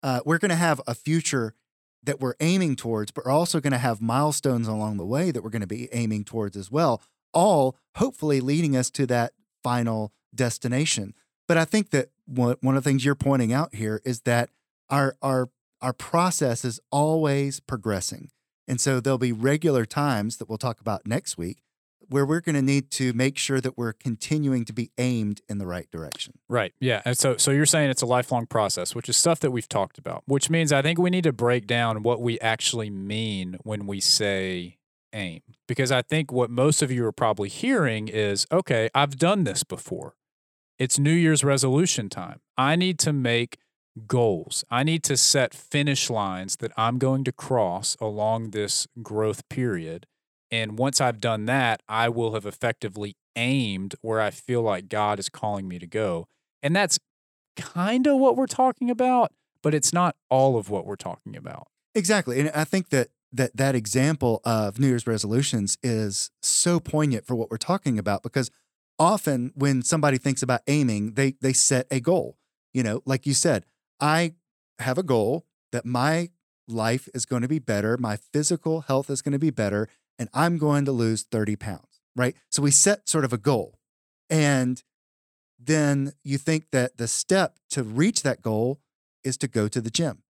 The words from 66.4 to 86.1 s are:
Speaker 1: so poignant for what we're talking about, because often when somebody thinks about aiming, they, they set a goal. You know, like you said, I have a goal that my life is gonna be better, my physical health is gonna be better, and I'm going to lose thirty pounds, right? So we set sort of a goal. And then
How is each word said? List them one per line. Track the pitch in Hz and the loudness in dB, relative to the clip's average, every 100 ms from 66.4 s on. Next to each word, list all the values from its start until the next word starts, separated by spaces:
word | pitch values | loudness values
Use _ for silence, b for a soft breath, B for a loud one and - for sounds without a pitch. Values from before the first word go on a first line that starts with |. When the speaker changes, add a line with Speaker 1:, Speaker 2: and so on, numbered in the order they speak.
Speaker 1:
so | - - 175 175 | -2 0 2 0
poignant | - 151 151 117 - | 0 0 0 0 -2
for | |
what | 123 113 | -4 -4
we're | 110 | -6
talking | - 185 147 110 | -2 -2 0 -2
about, | 98 98 | 0 -2
because | - 139 120 _ _ _ _ - | -2 -4 -4 _ _ _ _ 2
often | 160 208 - 131 123 | 2 4 0 -2 -2
when | - 139 131 | 0 2 2
somebody | 123 160 147 131 | 2 2 2 2
thinks | 143 131 | 0 -2
about | 127 151 - | 0 -2 2
aiming, | 147 131 107 104 | 2 2 0 -2
they, | 107 139 135 | 0 0 2
they | 131 | 0
set | 131 - 131 127 | 2 4 2 0
a | 135 | -2
goal. | 120 180 62 - _ _ _ | 2 0 0 -10 _ _ _
You | 127 | -2
know, | 117 117 - | 0 -2 -2
like | 135 - | -2 0
you | |
said, | 135 175 113 - _ _ _ | 2 2 0 -2 _ _ _
I | 147 160 170 160 _ _ _ _ | 2 2 0 -4 _ _ _ _
have | 131 131 | -4 -2
a | |
goal | 185 120 107 156 - _ _ | 2 2 2 0 -6 _ _
that | 120 120 | -8 -4
my | 123 139 160 175 _ _ _ - | 0 2 2 -2 _ _ _ -10
life | 113 110 127 - | -2 0 0 -4
is | 127 | -8
gonna | - 127 123 | -4 -2 0
be | 156 | -2
better, | 127 104 107 123 | 0 0 2 0
my | 120 104 | -2 -6
physical | _ 147 151 170 165 160 | _ -2 0 -2 -2 -4
health | 147 135 135 | 0 -2 0
is | 139 | -6
gonna | - 139 | -2 0
be | 156 | 0
better, | 117 104 104 107 b _ _ | 0 0 0 -4 b _ _
and | 117 | -6
I'm | 127 170 170 | 0 2 2
going | 151 143 | 2 2
to | 139 | 2
lose | 127 113 113 | 0 0 0
thirty | - 113 104 104 | -2 -2 -2 -4
pounds, | 110 90 _ _ _ | -6 -12 _ _ _
right? | 123 123 - b | -2 -2 -2 b
So | - | 0
we | 143 | 2
set | - - 208 - | 4 4 2 0
sort | 156 | 0
of | 135 | 0
a | 117 | 0
goal. | 143 123 90 _ _ _ _ _ _ | 0 0 -2 _ _ _ _ _ _
And | 160 147 135 127 127 _ _ _ _ _ _ _ _ | 2 4 2 0 -4 _ _ _ _ _ _ _ _
then | 120 156 147 143 139 | 0 2 2 2 -2